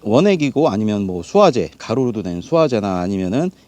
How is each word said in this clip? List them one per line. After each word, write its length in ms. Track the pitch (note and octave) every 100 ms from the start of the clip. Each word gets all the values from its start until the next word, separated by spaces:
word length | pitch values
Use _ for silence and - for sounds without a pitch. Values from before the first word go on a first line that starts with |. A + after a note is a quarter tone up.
원액이고 680 | G#2 B2 G#3 F3+ C#3+ C3+ D#3
아니면 360 | G2+ G#2+ G#2 G2
뭐 180 | F2+
수화제, 480 | E2+ G3 G2+ G#2+ D2+ -
가루로도 460 | - A#2+ B2 G#2+
된 180 | F2 F2
수화제나 580 | F2 D#3+ D3+ A#2 G2+ F2+
아니면은 500 | F2+ F#2+ F#2 A#2+ F3+ -